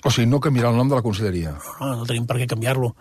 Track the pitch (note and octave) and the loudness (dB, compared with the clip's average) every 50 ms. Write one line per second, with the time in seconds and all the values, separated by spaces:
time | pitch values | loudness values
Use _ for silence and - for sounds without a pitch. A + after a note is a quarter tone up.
0 | - C#3 A#2+ - A#2 A#2 C3+ C#3+ B2+ D#3+ C3+ B2 A#2 A#2+ A#2 A#2 B2+ C3+ C#3+ B2+ | -2 0 2 4 4 4 4 2 2 2 2 2 4 4 4 4 4 2 2 2
1 | A2 A#2 G2+ F#2 A2+ G2+ F2+ F2 E2 D#2 D2 C#2+ - - - - - C#3 B2+ A#2 | 0 0 -2 -2 -2 -2 -2 -2 -4 -4 -6 -10 -12 -14 -12 -8 -6 -6 -6 -4
2 | A#2 A#2 A#2 A#2 A#2 A#2 B2 B2 B2+ A#2+ A#2+ A2 A2+ B2 C3 C3 B2+ A#2+ - - | -4 -4 -4 -4 -2 -2 -2 -2 -2 -2 -4 -2 -2 -2 0 0 -2 -2 -4 -8